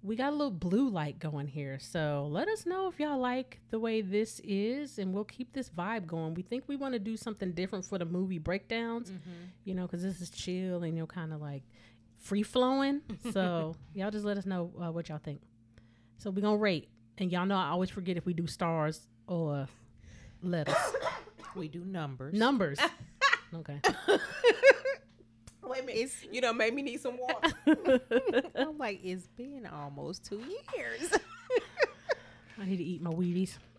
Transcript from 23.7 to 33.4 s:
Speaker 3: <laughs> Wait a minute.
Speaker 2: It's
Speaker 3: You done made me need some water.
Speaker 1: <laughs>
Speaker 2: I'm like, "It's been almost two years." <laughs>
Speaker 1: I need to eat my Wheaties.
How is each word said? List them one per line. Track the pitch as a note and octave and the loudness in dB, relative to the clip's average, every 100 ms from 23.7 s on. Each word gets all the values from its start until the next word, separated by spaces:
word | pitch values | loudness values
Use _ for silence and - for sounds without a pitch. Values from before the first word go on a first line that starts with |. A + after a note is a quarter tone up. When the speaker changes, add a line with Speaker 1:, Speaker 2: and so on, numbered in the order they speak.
| C#3+ | 2
Speaker 3:
<laughs> | - - - G4+ - - A#4+ - C5 - C5 C5+ - - - - - - - | 2 2 4 4 4 4 6 10 10 10 6 -6 -8 -20 -20 -20 -20 -16 -8
Wait | C4 | -6
a | C4 | -4
minute. | A3 | -2
Speaker 2:
It's | C4 - - | -2 -4 -8
Speaker 3:
You | B3 | 0
done | B3 A3+ | 0 4
made | A3 | 2
me | C4 | 2
need | C#4 A#3+ | -4 -4
some | C4 B3 | -6 -6
water. | B3+ B3+ E4 - - | -4 2 2 2 6
Speaker 1:
<laughs> | D#4 - B3+ B3+ A#3 C4 A#3+ C4+ - | 6 6 4 6 2 4 0 0 -2
Speaker 2:
I'm | C#4 D4+ | -2 -2
like, | A#3+ G3 | -4 -4
"It's | F#3 F#3 F3 | -4 -6 -8
been | - B3 C#4+ G#3+ | -14 -12 -12 -12
almost | D3+ C#3+ C#3+ C#3+ G3 | -10 -10 -8 -8 -8
two | - G3+ B3 G#4+ - A4+ | -8 -10 -8 -10 -8 -6
years." | A#3+ A3+ D#4+ F#4+ - - - B4+ - - | -6 -6 2 2 0 -18 0 0 0 0
<laughs> | C#5 - - - - - - - | 0 0 -4 -4 -4 -20 -20 -6
Speaker 1:
I | G3 | -2
need | F#3+ | -2
to | |
eat | E3 F3 | -2 -4
my | E3+ | -4
Wheaties. | E3 F3+ F3 | 0 0 2